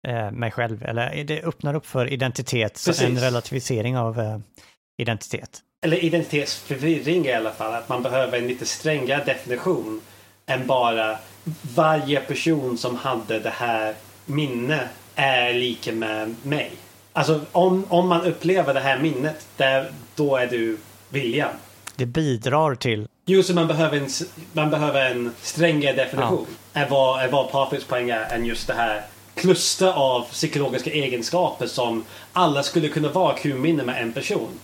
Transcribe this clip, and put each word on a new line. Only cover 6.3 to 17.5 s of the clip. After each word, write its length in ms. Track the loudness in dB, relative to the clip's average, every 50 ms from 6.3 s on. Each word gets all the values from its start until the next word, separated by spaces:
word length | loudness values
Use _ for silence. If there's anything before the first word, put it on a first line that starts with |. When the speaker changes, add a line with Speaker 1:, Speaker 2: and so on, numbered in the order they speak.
| 0 -2 -2 -2 -6 -8 -6 -8 -6 -2 2 2 2 2 2 0 2 2 2
Speaker 2:
i 80 | 2 0
alla 180 | 0 -2 -4
fall, 220 | -4 -4 -6 -4 -4
att 160 | -6 -4 -4
man 140 | -4 -2 -2
behöver 340 | 0 2 2 0 2 0 -2
en 100 | -2 -2
lite 180 | -4 -4 -4
strängare 580 | -6 -6 -4 0 0 0 0 0 0 0 0 0
definition 760 | -2 -2 -4 -2 -6 -6 -2 0 0 0 0 -2 -6 -8 -10 -10 -16 -20 -20 -20 -20 _ _ _
än 220 | -4 -2 -2 0 2
bara 500 | 2 4 4 2 2 2 0 0 -2 -4 -10 -16 -20 -12 -8 -8 -8 -8 -10 -2 2
varje 440 | 4 6 6 4 4 2 0 0 0
person 580 | 0 -2 -6 -2 2 2 2 2 2 -2 -2 -2
som 180 | -2 -4 -4
hade 440 | -2 -2 -2 -2 -2 -2 -2 -4 -2
det 100 | -2 -4
här 460 | -4 -2 -2 0 0 0 0 -2 -4 -6 -14 -20 -20 -20 -10
minne 600 | -4 -2 -2 0 0 -2 -2 -2 0 0 -2 -2 -6 -10 -16 -20 -10 -2
är 380 | 0 2 2 2 2 2 2 0
lika 380 | 0 0 -2 -4 -4 -6 -6
med 440 | -4 -4 -4 -4 -4 -4 -4 -6 -8 -8 -4
mig. 280 | -2 -2 -2 -2 -6 -8 -16 -20 -20 -20 -20 -20 _ _
Alltså 280 | 0 2 2 2 0 0 -2